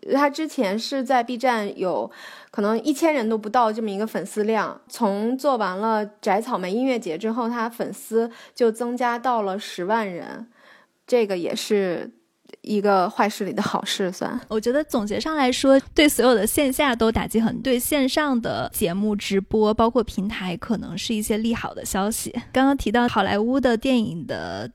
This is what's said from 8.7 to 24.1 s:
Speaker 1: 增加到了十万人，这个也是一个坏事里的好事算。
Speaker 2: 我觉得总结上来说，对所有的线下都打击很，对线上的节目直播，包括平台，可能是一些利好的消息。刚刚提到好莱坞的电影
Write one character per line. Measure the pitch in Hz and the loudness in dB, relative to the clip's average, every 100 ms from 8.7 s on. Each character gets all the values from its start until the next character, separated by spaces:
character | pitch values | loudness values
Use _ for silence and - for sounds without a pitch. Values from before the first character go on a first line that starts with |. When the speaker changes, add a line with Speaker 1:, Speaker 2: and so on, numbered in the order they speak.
Speaker 1:
增 | 220 240 247 | 2 -4 -2
加 | 247 240 | -2 0
到 | 254 233 | 0 0
了 | 202 196 | 0 -4
十 | - - 180 | -6 -6 -2
万 | 226 208 | 0 -2
人， | 170 - 67 226 _ - - _ _ - | -6 -10 -14 -16 _ -20 -20 _ _ 0
这 | 240 208 | 2 2
个 | 185 | -2
也 | 160 226 | -4 -4
是 | - 208 190 165 - - _ _ _ - | 0 0 0 -2 -6 -14 _ _ _ -14
一 | - 208 | -4 0
个 | 202 196 180 | 4 4 2
坏 | - 214 | 0 -2
事 | - 190 | -2 -4
里 | |
的 | 202 | -2
好 | 202 - - | -2 -2 -4
事 | - 185 | -2 -4
算。 | 190 - 247 - | -4 -6 -6 -4
Speaker 2:
我 | 220 | -2
觉 | 240 | 0
得 | 269 | 0
总 | 311 254 208 | 0 -2 -2
结 | 202 | -4
上 | 320 311 | -2 0
来 | 254 | 0
说， | 262 269 269 - | 2 6 6 4
对 | - 302 | 4 4
所 | - 233 | 6 4
有 | |
的 | 233 208 | 4 2
线 | - 285 | 2 0
下 | 262 294 233 | 2 2 2
都 | 226 | 2
打 | 226 151 | 2 2
击 | 220 | 2
很， | 226 - | 2 0
对 | 269 247 | 0 0
线 | 240 294 262 | 2 2 2
上 | 311 302 247 | 2 2 0
的 | 226 104 131 | 0 -4 -4
节 | - 196 | -2 -2
目 | 180 214 202 | 0 0 -2
直 | - 196 | 0 -2
播， | 196 220 214 | 0 2 2
包 | 220 226 | 4 2
括 | 240 | 2
平 | 208 - 190 | 0 -2 -4
台， | - 185 175 | -4 -6 -6
可 | - 226 | -2 -4
能 | - 170 | -4 -6
是 | - | -4
一 | 214 | -2
些 | 214 214 | -2 0
利 | 226 | 0
好 | 226 - - | -2 -4 -8
的 | - | -6
消 | 196 202 | -2 -2
息。 | 233 - 233 - | -2 -6 -8 -2
刚 | 254 269 | 2 4
刚 | 277 | 2
提 | - | 2
到 | 240 240 | 2 2
好 | 226 | 2
莱 | 190 202 | 2 2
坞 | 226 269 | 2 2
的 | 254 226 | 2 2
电 | 269 254 | 2 2
影 | 220 | 0